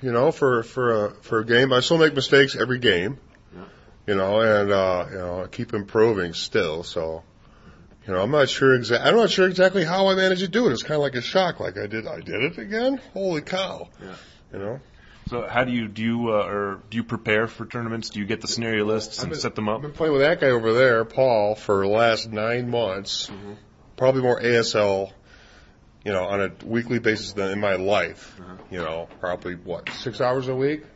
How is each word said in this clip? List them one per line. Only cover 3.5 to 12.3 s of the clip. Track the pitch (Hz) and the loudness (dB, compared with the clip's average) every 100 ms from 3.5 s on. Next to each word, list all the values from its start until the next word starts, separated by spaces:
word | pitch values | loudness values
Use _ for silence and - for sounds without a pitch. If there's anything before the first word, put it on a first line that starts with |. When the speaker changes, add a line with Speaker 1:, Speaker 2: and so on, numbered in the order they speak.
Speaker 2:
Yeah. | 90 90 - - - - | -20 -20 -20 -20 -18 -4
Speaker 1:
You | 98 | -2
know, | 95 107 | 0 2
and, | 113 107 101 | 4 4 4
uh, | 98 95 90 85 | 2 2 0 -4
you | 98 | -8
know, | 90 90 | -8 -8
I | 90 | -10
keep | - 92 | -10 -6
improving | 110 98 113 110 104 87 | -6 -2 4 4 4 -2
still, | 82 - 110 87 80 | -6 -4 -2 -2 -4
so. | 87 - 80 80 - _ - - - - - - - | -8 -6 -6 -8 -14 _ -20 -20 -20 -20 -20 -20 -6
You | |
know, | 92 | -2
I'm | 101 | 0
not | 147 135 | 2 2
sure | - 135 127 | 4 4 4
exa-, | 113 117 | 4 2
I'm | 135 202 | 4 4
not | 214 | 4
sure | - 185 | 4 2
exactly | 175 185 190 | 4 4 4
how | 160 185 190 | 0 2 2
I | 190 | 4
managed | 190 185 | 2 0
to | 185 | 0
do | 190 240 | 2 2
it. | |
It's | 113 | 0
kinda | - 151 | -2 -2
like | 147 123 | 0 -2
a | |
shock, | 117 185 185 - | -2 0 0 -2
like, | 92 95 | -8 -6
I | 104 | -8
did, | 110 107 | -8 -8
I | - | -12
did | 85 | -8